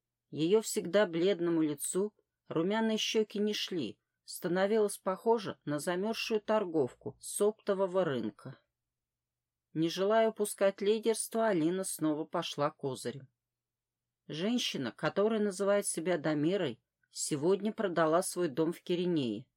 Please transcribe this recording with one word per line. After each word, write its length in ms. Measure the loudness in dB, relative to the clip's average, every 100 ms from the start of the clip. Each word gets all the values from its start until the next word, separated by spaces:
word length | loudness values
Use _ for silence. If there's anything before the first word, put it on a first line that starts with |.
| _ _ _
Её 300 | -4 2 2
всегда 460 | 2 -4 0 2 2
бледному 560 | 2 2 2 2 2
лицу 520 | 0 -2 -4 -2 -4 -6 _ _ _
румяные 500 | -2 0 2 2 0
щёки 400 | 0 0 0 0
не 160 | -2
шли, 440 | -2 -4 -4 -4 -8 _ _
становилась 760 | -18 -8 -2 0 2 2 2 0
похожа 600 | -4 -2 2 0 0 -8
на 140 | -4 -2
замёрзшую 640 | -2 -2 -2 -4 -2 -2
торговку 760 | 0 0 2 0 0 -2 -12 -12
с 220 | -10 0
оптового 640 | 0 0 -2 0 2 2
рынка. 540 | 2 0 -2 -6 -14 -16 _ _ _ _ _ _ _ _ _ _ _
Не 160 | -2 -2
желая 400 | 0 2 4 2
упускать 540 | 0 -6 0 0 2
лидерство, 640 | 0 2 0 -2 -2 0 2
Алина 360 | 2 2 0
снова 400 | -4 -2 -2 -2
пошла 460 | -4 -4 -4 -2 -2
козырем. 560 | -2 -6 -6 -8 -8 -16 _ _ _ _ _ _ _ _ _ -12
«Женщина, 640 | -6 -2 -2 -2 -4 -6
которая 480 | -4 -2 2 2 2
называет 460 | 0 0 2 2 0
себя 320 | -4 -2 0
Дамирой, 600 | 0 2 2 2 -2 -4 _ _ _
сегодня 640 | -8 -4 0 2 2 0
продала 500 | -2 0 2 4 4
свой 260 | 2 -2 -2
дом 240 | 0 -2
в 80 | -2
Киренее. 640 | -2 0 2 2 0 -4 -8